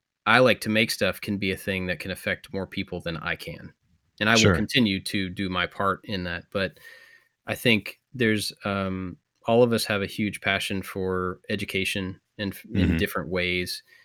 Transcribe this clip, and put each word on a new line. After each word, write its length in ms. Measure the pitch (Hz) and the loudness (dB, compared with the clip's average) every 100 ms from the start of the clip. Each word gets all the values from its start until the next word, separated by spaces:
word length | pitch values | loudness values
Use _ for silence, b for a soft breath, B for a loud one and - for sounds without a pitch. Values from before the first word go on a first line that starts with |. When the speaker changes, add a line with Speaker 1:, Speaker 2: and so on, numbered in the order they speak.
| _ _ 104 | _ _ 4
Speaker 1:
I 100 | 120 | 6
Like 240 | 127 104 | 6 4
to 80 | 110 | 2
Make 220 | 107 113 | 2 2
Stuff 280 | - 98 - | 0 -2 -2
can 200 | - 101 | -4 -2
be 120 | 98 | -2
a 60 | 90 | -2
thing 300 | - 95 92 | -4 -2 -2
that 120 | 82 | -4
can 120 | 98 | -6
affect 420 | 87 104 90 - | -6 -4 -4 -6
more 140 | 95 92 | -8 -6
people 340 | - 92 87 | -6 -6 -6
than 160 | 85 82 | -6 -6
I 180 | 85 82 | -6 -6
can. 380 | - 76 87 _ _ _ _ _ | -8 -14 -16 _ _ _ _ _
And 100 | 107 | 4
I 60 | 113 | 6
Speaker 2:
Sure. 160 | 110 | 6
Speaker 1:
will 60 | 85 | 4
continue 440 | 104 139 110 95 - | 2 2 2 2 -2
to 240 | 101 95 | -4 -4
do 200 | 92 95 | -4 -2
my 160 | 90 87 | -2 -2
part 360 | - 98 87 | 0 -2 -2
in 200 | - 98 90 | -6 -6 -4
that. 200 | 87 - | -8 -6
But 260 | 101 92 - B B B B B B - | -4 -4 -6 B B B B B B -8
I 80 | 104 | 0
think 440 | 127 107 - - _ | 4 4 2 -16 _
there's, 400 | 127 113 107 - - | 0 2 2 -2 -6
um, 540 | 104 98 95 92 92 85 _ _ - | -4 -2 -2 -4 -8 -10 _ _ 2
all 160 | 117 | 6
of 100 | 123 | 6
us 120 | 113 - | 4 0
have 180 | 104 | -2
a 40 | 98 | -2
huge 340 | - 104 - | -2 -4 -2
passion 420 | 98 98 - 98 | -2 -2 -2 -6
for 560 | - 98 92 92 90 90 - | -6 -6 -2 -2 -4 -6 -6
education 680 | 104 101 95 92 104 92 95 _ - | -6 -4 -4 -2 -4 -6 -8 _ -8
and 100 | 98 | -6
f-, 120 | - - | -6 -6
in 240 | 98 87 | 2 2
Speaker 2:
Mm-hmm. 80 | 80 | 2
Speaker 1:
different 320 | - 98 76 | 0 -4 -4
ways, 520 | 90 90 90 87 - b b | -2 0 -2 -4 -8 b b